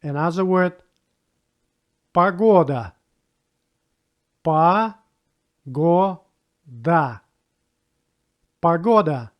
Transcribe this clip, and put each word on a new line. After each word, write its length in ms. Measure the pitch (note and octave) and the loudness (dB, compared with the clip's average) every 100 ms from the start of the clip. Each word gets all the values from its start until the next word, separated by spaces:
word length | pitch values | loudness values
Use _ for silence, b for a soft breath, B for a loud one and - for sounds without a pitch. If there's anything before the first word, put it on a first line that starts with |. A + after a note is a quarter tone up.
Another 440 | D3+ C#3+ D#3+ E3+ F#3+ | -8 -4 -4 -2 -2
word, 360 | F#3 F3+ F3+ _ _ _ _ _ _ _ _ _ _ _ _ _ | 0 0 -4 _ _ _ _ _ _ _ _ _ _ _ _ _
погода. 800 | - F3+ F3 A3 G3 D3+ C3+ G#2 - _ _ _ _ _ _ _ _ _ _ _ _ _ _ | 0 0 2 2 4 2 -2 -8 -16 _ _ _ _ _ _ _ _ _ _ _ _ _ _
Погода. 600 | - D#3 D#3+ F#3+ A3 G3+ _ _ _ _ _ _ - C3 D#3+ F3 G3 F3+ _ _ _ _ _ B2 A#2 E3+ C#3+ G#2+ _ _ _ _ _ _ _ _ _ _ _ _ _ _ | -2 2 2 2 -2 -6 _ _ _ _ _ _ -14 -2 2 2 2 -2 _ _ _ _ _ -10 -2 0 0 -6 _ _ _ _ _ _ _ _ _ _ _ _ _ _
Погода. 680 | E3+ E3+ F3+ A3+ F3 C#3+ A#2 _ | -2 0 2 2 2 -4 -10 _